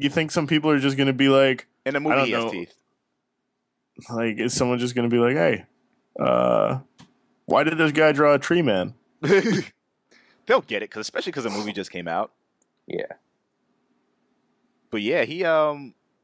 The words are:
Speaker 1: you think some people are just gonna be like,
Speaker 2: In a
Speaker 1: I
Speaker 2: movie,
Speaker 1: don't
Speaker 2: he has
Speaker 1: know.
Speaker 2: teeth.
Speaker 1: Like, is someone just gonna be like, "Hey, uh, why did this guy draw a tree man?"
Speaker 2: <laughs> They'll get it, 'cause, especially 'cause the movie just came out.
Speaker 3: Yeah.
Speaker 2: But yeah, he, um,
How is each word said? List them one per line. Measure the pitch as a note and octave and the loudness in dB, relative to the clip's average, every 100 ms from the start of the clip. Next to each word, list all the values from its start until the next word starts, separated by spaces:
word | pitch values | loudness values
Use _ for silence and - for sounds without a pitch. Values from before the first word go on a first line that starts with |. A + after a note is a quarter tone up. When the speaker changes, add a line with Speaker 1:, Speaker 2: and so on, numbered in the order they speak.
Speaker 1:
you | C#3 | -4
think | C#3 D#3 | -2 -2
some | - C#3+ | -2 0
people | D#3 D#3 | 0 2
are | D3 | 2
just | C3+ C3+ | 2 0
gonna | C#3 | 0
be | C3 C3+ | 2 4
like, | C3+ C3+ B2+ - _ - | 6 4 2 -8 _ -6
Speaker 2:
In | C#3 | -4
a | |
Speaker 1:
I | |
Speaker 2:
movie, | D3+ C#3+ | 0 0
Speaker 1:
don't | C3 | 0
Speaker 2:
he | |
has | A#2 | -2
Speaker 1:
know. | A2+ | -4
Speaker 2:
teeth. | G2 F2 _ _ _ _ _ _ _ _ _ _ _ _ - - | -6 -12 _ _ _ _ _ _ _ _ _ _ _ _ -20 -10
Speaker 1:
Like, | A#2 A2+ G#2+ | -6 -4 -2
is | A#2 | -4
someone | C3 B2 B2 | -2 -2 -2
just | B2 | -2
gonna | B2 A#2+ | -2 0
be | A#2+ | 2
like, | A#2+ C#3 | 2 2
"Hey, | E3 A2+ - _ _ _ _ - | 0 0 -6 _ _ _ _ -4
uh, | B1+ B1 B1 A#1 G#1 C3+ - _ - _ _ _ - | 0 2 2 2 0 -2 -10 _ -20 _ _ _ 0
why | A2+ | 2
did | D3+ D#3+ | 2 2
this | D#3+ | 0
guy | D3 D#3 | 4 4
draw | C#3+ D3 | 4 4
a | C#3+ | 4
tree | - E3+ | 2 0
man?" | D3 G2 F#2 - _ | 2 0 -2 -6 _
Speaker 2:
<laughs> | _ | _
They'll | C#3+ G3 G#3 F3+ - _ _ _ _ _ _ _ - B3+ - | 2 2 2 -2 -4 _ _ _ _ _ _ _ 0 0 0
get | G#2 | -8
it, | G#2 | -8
'cause, | G#2+ | -10
especially | G#2+ - - | -10 -8 -8
'cause | D3+ | -6
the | A#2 | -6
movie | G2+ G#2 | -6 -6
just | G2+ F#2 | -8 -10
came | F2+ E2+ | -10 -6
out. | E2+ G#2+ _ _ _ _ _ - | -4 -6 _ _ _ _ _ -12
Speaker 3:
Yeah. | - - - _ _ _ _ _ _ _ _ _ _ _ _ _ _ _ _ _ | -10 -10 -14 _ _ _ _ _ _ _ _ _ _ _ _ _ _ _ _ _
Speaker 2:
But | G#2+ | -6
yeah, | G#2 E3 | -2 -2
he, | A2+ D#3+ F3+ | -2 -2 0
um, | D#3+ D3+ D3 C#3 _ _ _ | 2 0 -2 -10 _ _ _